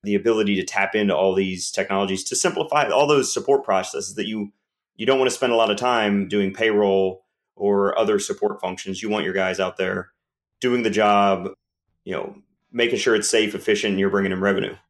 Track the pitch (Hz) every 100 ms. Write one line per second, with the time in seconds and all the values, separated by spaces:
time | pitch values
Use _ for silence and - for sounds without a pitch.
0 | 101 101 110 110 104 98 87 101 98 107
1 | 101 78 95 92 95 92 - - 95 98
2 | 98 95 - - 180 180 156 147 127 117
3 | 143 147 123 - - 139 123 95 92 -
4 | - - 107 110 104 _ _ _ _ _
5 | 110 135 131 - 127 117 110 104 123 120
6 | 107 101 98 104 98 95 113 104 101 95
7 | 95 92 _ _ _ _ 101 101 98 -
8 | 107 104 101 101 104 104 92 95 95 95
9 | 107 107 82 95 92 92 92 - 95 95
10 | 92 _ _ _ _ _ 127 123 110 98
11 | 104 101 101 95 92 - _ _ _ _
12 | - 90 - - _ _ _ 117 120 120
13 | 127 110 104 113 107 95 - 104 107 98
14 | 98 98 95 95 95 95 - - _